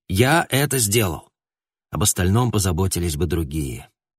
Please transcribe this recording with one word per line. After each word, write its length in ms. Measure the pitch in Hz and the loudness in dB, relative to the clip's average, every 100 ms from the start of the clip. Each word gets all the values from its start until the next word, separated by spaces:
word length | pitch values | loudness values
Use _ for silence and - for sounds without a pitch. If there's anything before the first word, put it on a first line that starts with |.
| - | -4
"Я 380 | 95 127 165 - | 0 4 2 2
это 280 | 131 143 135 | 0 0 0
сделал". 520 | 104 117 95 73 - _ _ _ _ _ _ | 0 0 0 -4 -12 _ _ _ _ _ _
Об 120 | 76 | -2
остальном 480 | 107 - 90 113 123 | -2 2 2 2 2
позаботились 640 | 104 92 82 95 90 87 73 | 0 0 0 0 -2 -4 -2
бы 80 | 82 | -2
другие. 640 | 80 69 76 67 57 - _ _ | -2 -4 -6 -6 -10 -16 _ _